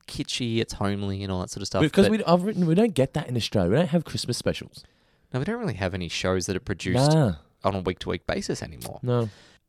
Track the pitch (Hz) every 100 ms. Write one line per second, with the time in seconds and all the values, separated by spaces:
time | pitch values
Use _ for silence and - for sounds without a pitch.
0 | - - - - 120 113 - - 101 101
1 | 101 98 98 92 90 - 98 95 156 -
2 | 202 220 165 180 190 196 170 170 233 160
3 | 135 156 139 123 - 107 87 120 175 170
4 | - - - 120 - - 65 - - _
5 | _ _ _ 127 151 233 208 95 95 92
6 | 82 - 95 92 87 92 - 95 120 123
7 | 143 160 123 80 - _ 98 98 90 92
8 | 92 90 - 90 - - - - - -
9 | 120 123 110 - - _